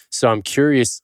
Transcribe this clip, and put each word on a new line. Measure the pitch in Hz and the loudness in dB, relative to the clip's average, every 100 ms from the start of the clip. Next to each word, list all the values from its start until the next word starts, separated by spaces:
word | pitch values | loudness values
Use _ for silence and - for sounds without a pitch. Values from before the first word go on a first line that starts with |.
| _ | _
So | - 120 | -2 0
I'm | 110 | 0
curious, | - - 147 139 117 - | -2 0 2 2 0 -4